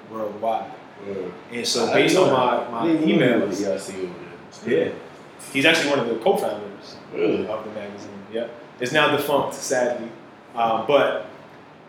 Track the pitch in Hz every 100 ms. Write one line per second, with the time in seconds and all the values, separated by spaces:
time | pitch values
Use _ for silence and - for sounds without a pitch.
0 | - 110 107 101 110 110 98 - - -
1 | 101 95 90 - - 120 110 120 113 135
2 | 151 185 175 131 123 120 - 117 165 160
3 | 160 196 123 110 101 92 98 95 - 95
4 | 90 87 - - - - 220 - - -
5 | - - - - - 135 151 165 143 139
6 | 117 113 185 190 - - - - - -
7 | - - 107 - 95 - 110 107 101 101
8 | 101 101 104 110 120 - - - 123 151
9 | 147 147 143 139 - - - 127 120 117
10 | 113 - - - - 120 113 113 - 143
11 | 120 - - - - - - -